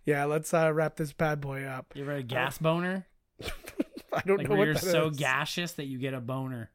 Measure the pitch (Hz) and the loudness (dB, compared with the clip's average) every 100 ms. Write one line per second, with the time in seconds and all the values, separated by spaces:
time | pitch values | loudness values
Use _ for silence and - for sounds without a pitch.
0 | - 143 143 156 156 170 160 156 160 - | 0 0 2 0 2 4 4 4 0 -2
1 | 151 - 160 151 139 135 139 131 - 139 | -6 0 0 0 -4 -6 -6 -8 -10 -8
2 | 139 143 120 127 135 - 160 170 180 190 | -4 -4 -2 0 0 0 0 2 0 -4
3 | - _ _ _ - - - - - - | -6 _ _ _ -10 -10 -12 -6 -6 -6
4 | - - 175 202 - 196 156 147 180 165 | -4 -2 2 2 4 4 4 4 2 2
5 | 156 143 135 131 151 - 170 - 139 127 | 2 2 2 2 0 -2 -4 -6 -6 -4
6 | 135 131 120 131 131 120 110 | -4 -4 -4 -4 -4 -6 -10